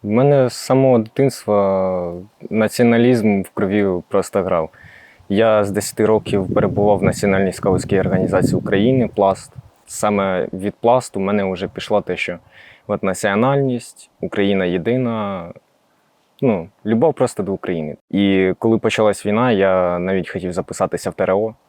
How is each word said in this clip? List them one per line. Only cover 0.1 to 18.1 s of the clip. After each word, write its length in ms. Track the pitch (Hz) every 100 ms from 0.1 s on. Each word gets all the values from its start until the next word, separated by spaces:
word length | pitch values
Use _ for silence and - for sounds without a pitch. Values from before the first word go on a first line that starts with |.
| 107 139 143 127
з 40 |
самого 440 | - - 131 135 120
дитинства 1160 | 110 - 139 - - 104 98 95 95 92 87 87 98 _ -
націоналізм 920 | 107 107 - 120 117 120 123 110 101
в 80 | 90
крові 520 | - 101 104 101 90 -
просто 340 | 101 92 101
грав. 260 | 92 87 78 _ - - - _ _
Я 340 | 101 113 107
з 80 | 101
десяти 340 | 98 - - 107
років 480 | 110 - 101 92
перебував 440 | - 104 - 104 101
в 60 |
Національній 500 | 95 - 104 95 95
скаутській 460 | - 101 92 - 98
організації 560 | 92 92 92 92 90 95
України 540 | - 101 110 131 110 -
«Пласт». 380 | 98 95 - - - _ _
Саме 640 | - 107 104 98 92 -
від 220 | 92 101 -
«Пласту» 440 | 117 127 - 98
в 40 |
мене 280 | 98 104 98
вже 160 | 90 92
пішло 340 | - - 107
те, 160 | - 90
що 200 | - 87 _ - - - -
от 160 | 104
національність, 1040 | 98 92 107 101 123 139 135 123 - - - _
Україна 440 | 95 - 101 98 92
єдина, 840 | 90 85 127 123 113 101 95 85 - _ _ _ _ _ _ _ _
ну, 280 | 135 98 82 _ 107
любов 280 | 113 156
просто 300 | - 127 -
до 100 | 98
України. 420 | 95 - 85 76 71
І 440 | _